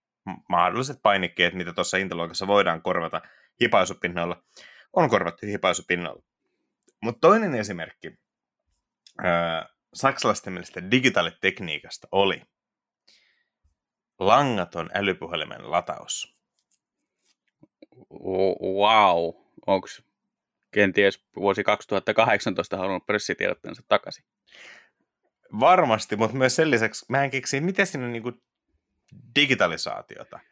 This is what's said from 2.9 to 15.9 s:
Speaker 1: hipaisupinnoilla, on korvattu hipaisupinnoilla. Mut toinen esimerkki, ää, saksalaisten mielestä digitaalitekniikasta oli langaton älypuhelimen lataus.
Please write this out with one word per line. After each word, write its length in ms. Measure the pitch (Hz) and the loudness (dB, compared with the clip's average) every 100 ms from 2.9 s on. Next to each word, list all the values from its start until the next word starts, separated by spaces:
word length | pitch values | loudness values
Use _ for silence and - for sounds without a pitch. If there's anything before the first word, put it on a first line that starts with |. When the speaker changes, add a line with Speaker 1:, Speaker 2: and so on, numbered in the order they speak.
| 90 82 82 - _ _ - | -4 -4 -8 -12 _ _ -4
Speaker 1:
hipaisupinnoilla, 840 | 113 110 92 95 90 87 85 85 _ - - - _ | 2 2 2 -2 -6 -4 -6 -6 _ -20 -20 -20 _
on 180 | 185 160 | 0 2
korvattu 360 | 101 87 - 104 | 2 0 -6 -8
hipaisupinnoilla. 760 | 101 92 85 - 87 82 - _ _ _ _ _ _ _ _ | -2 -2 -2 -2 -4 -4 -12 _ _ _ _ _ _ _ _
Mut 180 | 110 113 | -8 2
toinen 340 | 165 220 202 | 4 6 2
esimerkki, 640 | 120 101 87 80 - 80 - _ _ _ _ _ _ _ _ - - | -4 -4 -8 -12 -14 -18 -18 _ _ _ _ _ _ _ _ -20 -6
ää, 460 | 90 85 85 82 - _ _ | 0 0 0 -4 -8 _ _
saksalaisten 580 | - 135 135 120 104 101 | -2 -2 0 0 -2 -6
mielestä 380 | 90 - - 92 | -12 -12 -14 0
digitaalitekniikasta 1160 | 127 127 92 85 - 95 - 87 73 - - - | 2 2 2 -2 -2 -2 -2 -6 -10 -12 -20 -4
oli 300 | 98 98 85 _ _ _ _ _ _ _ _ _ _ _ _ _ _ _ _ _ - | 0 2 0 _ _ _ _ _ _ _ _ _ _ _ _ _ _ _ _ _ -2
langaton 720 | 95 123 139 107 87 85 82 | 4 4 4 -2 -4 -8 -6
älypuhelimen 760 | 98 101 90 82 85 76 - 50 | -2 -2 -4 -6 -8 -8 -12 -4
lataus. 680 | 92 - | -4 -4